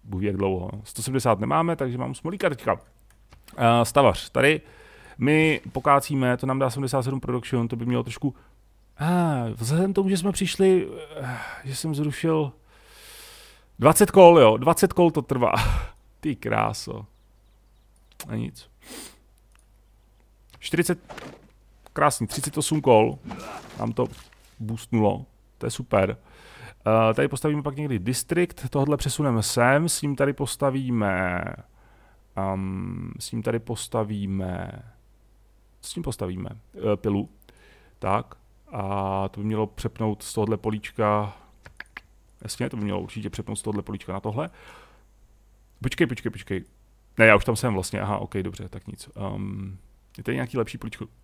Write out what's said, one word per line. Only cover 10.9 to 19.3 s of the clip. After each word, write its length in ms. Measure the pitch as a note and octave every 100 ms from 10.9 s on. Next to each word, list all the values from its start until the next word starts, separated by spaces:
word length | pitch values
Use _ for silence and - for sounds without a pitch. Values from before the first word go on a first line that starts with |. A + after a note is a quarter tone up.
| - - -
eh, 200 | B2+ A#2+ - -
že 120 | C3+ C3
jsem 200 | D#3+ C#3+
zrušil 560 | D3+ C3+ E3 D#3+ C#3+ - _ - - - - - - - - - _ -
dvacet 320 | B2+ D#3+ G#3
kol, 280 | G3 F3 E3+
jo, 180 | A2+ A2
dvacet 360 | C3 E3 G3
kol 180 | - F3
to 100 | D#3
trvá. 320 | A#2+ C3 A#2 - - - -
<laughs> 340 | - _ _
Ty 160 | D#3 C3
kráso. 680 | - G#2+ A2 A2 - G#2+ G#2+ _ _ _ _ _ _ _ _ _ _ _ -
A 80 | A2+
nic. 340 | A#2 - - _ - - - - _